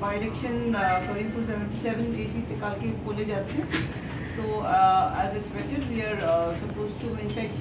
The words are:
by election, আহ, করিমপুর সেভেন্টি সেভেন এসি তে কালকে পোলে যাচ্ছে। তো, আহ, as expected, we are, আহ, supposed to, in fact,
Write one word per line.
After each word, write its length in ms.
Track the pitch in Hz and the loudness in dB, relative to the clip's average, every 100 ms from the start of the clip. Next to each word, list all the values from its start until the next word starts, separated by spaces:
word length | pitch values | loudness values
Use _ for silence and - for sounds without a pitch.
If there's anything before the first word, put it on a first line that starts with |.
by 100 | 202 208 | 0 0
election, 600 | 220 220 247 240 233 214 | -2 -2 -2 0 0 2
আহ, 240 | 196 185 190 | 4 4 2
করিমপুর 360 | 202 220 226 | -2 -2 -2
সেভেন্টি 340 | 226 214 208 - | -2 -2 -2 -2
সেভেন 240 | 233 226 233 | -2 0 0
এসি 360 | 226 214 233 - | 0 -2 -2 -4
তে 60 | - | -4
কালকে 260 | 104 - - - 214 | -4 -2 -2 -2 -2
পোলে 200 | 208 214 | -2 0
যাচ্ছে। 360 | 202 196 - - - - - - - - - | 0 -2 -2 -2 -2 -2 -4 -6 -6 -6 -4
তো, 220 | 214 214 | -2 0
আহ, 640 | 208 180 190 185 185 - | 4 6 8 8 4 2
as 100 | 196 | 0
expected, 480 | 202 214 202 208 285 254 | -2 -4 -4 -2 -2 -2
we 80 | 226 | -2
are, 260 | 214 202 196 | -2 0 2
আহ, 240 | 165 170 | 4 4
supposed 460 | 170 - - 208 208 | -2 -4 -4 -4 -4
to, 60 | 233 | -4
in 220 | 214 214 | -2 -2
fact, 260 | 220 220 202 | -2 -2 -2